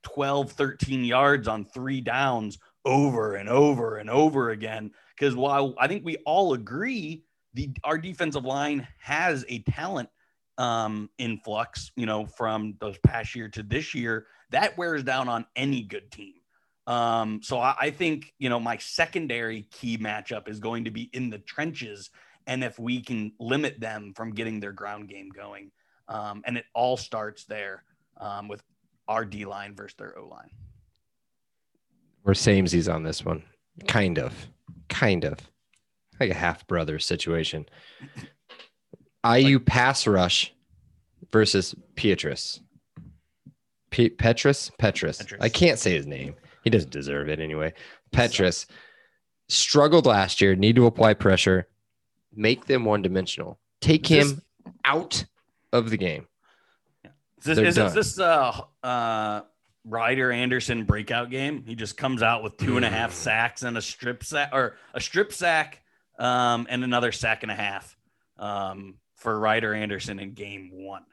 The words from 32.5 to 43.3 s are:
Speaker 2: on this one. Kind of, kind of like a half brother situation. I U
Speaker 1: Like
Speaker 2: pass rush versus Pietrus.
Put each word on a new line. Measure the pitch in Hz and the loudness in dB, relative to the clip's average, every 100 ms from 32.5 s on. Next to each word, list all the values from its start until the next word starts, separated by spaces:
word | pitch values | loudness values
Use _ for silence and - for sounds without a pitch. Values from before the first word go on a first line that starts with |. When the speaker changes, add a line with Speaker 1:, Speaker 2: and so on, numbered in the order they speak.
| 98 90 87 82 | 6 6 2 2
Speaker 2:
on | 82 | -2
this | 80 78 | -4 -6
one. | 82 80 - _ _ - - | -4 -6 -8 _ _ -10 -2
Kind | 113 95 80 | 2 2 0
of, | 64 - - _ - - - | -4 -8 -18 _ -20 -20 -12
kind | - 117 90 78 | 2 4 4 0
of | 73 - _ _ _ _ _ _ - | -6 -14 _ _ _ _ _ _ -2
like | 117 | -2
a | 82 | 0
half | 85 82 - | -2 -2 -4
brother | 90 78 78 | -4 -2 -4
situation. | - 85 - 82 78 78 73 - - - - - - _ _ - - _ _ - _ _ | -4 -4 -2 -2 -2 -6 -12 -20 -20 -20 -20 -18 -20 _ _ -20 -20 _ _ -20 _ _
I | 117 123 | 4 6
U | 135 135 | 8 6
Speaker 1:
Like | - | 4
Speaker 2:
pass | 127 127 139 - | 4 4 4 4
rush | 98 90 - - _ _ _ _ _ _ _ - | 4 4 2 -2 _ _ _ _ _ _ _ 0
versus | 110 107 98 90 - _ - | 4 6 4 0 -8 _ -2
Pietrus. | 110 90 76 67 - - _ _ _ - - - _ | 2 2 0 -6 -8 -12 _ _ _ -20 -20 -20 _